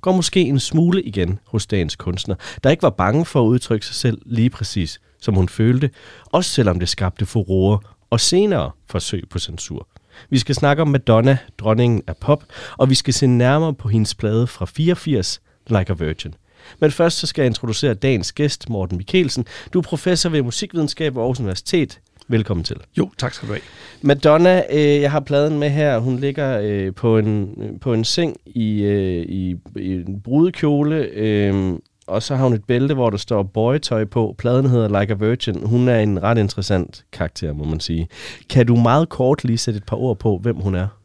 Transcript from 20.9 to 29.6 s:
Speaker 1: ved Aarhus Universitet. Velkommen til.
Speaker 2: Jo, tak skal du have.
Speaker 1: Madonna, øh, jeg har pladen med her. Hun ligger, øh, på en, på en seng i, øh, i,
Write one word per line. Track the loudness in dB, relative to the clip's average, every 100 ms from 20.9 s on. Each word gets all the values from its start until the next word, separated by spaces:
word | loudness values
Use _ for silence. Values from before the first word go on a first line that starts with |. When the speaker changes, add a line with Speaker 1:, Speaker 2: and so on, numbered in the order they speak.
| -2 -4 -2
Speaker 1:
ved |
Aarhus | -2 -2
Universitet. | -4 -6 -2 -2 -2 -6 _ _ -2
Velkommen | -2 0 -2
til. | -4 -8 -8 -4
Speaker 2:
Jo, | -4 -4
tak | -8
skal | -8 -10
du |
have. | -10 -10 -20 -20 -4
Speaker 1:
Madonna, | 0 4 6 6 6 4 2
øh, | 2 4 4
jeg | 2
har | 0
pladen | 0 0 2 0
med | 0
her. | 2 2 0
Hun | 0 -2
ligger, | -4 -4 -4 -2
øh, | -2 -2 -4 -2
på | 2 2
en, | 2 -2 -4 -8 -12 -8
på | -2
en | -2
seng | 0 0 -2 -4 -10
i, | -4 -2 0
øh, | 0 0 0 -2 -4
i, | -6 -4 -6